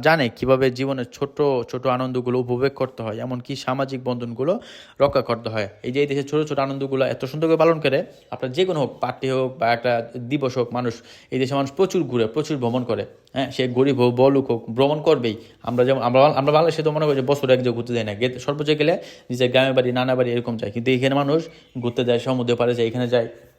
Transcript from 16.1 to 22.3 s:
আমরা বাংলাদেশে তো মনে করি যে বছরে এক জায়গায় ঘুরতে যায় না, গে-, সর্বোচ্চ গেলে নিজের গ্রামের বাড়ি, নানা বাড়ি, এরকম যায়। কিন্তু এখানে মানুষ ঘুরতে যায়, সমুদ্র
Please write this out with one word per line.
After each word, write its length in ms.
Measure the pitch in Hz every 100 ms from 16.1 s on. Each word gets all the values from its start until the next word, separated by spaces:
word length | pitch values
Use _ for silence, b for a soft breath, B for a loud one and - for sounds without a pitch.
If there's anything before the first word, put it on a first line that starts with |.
| 127 143
আমরা 260 | 135 139
বাংলাদেশে 320 | 151 165 160
তো 80 | 156
মনে 140 | 151 151
করি 100 | 139
যে 60 |
বছরে 320 | 127 143 131
এক 60 | 127
জায়গায় 160 | 123 113
ঘুরতে 180 | 117
যায় 120 | 117 107
না, 80 |
গে-, 260 | 101 127 127
সর্বোচ্চ 300 | - 147 147
গেলে 280 | 151 156 175 B B -
নিজের 220 | 123 127
গ্রামের 220 | 127 135
বাড়ি, 180 | 131 127
নানা 240 | 123 127 127
বাড়ি, 160 | 123
এরকম 260 | 120 120 113
যায়। 140 | 110
কিন্তু 200 | 120 117
এখানে 240 | 127 135 135
মানুষ 280 | 139 160 165 B B 131
ঘুরতে 260 | 120 117 120
যায়, 140 | 120
সমুদ্র 360 | 135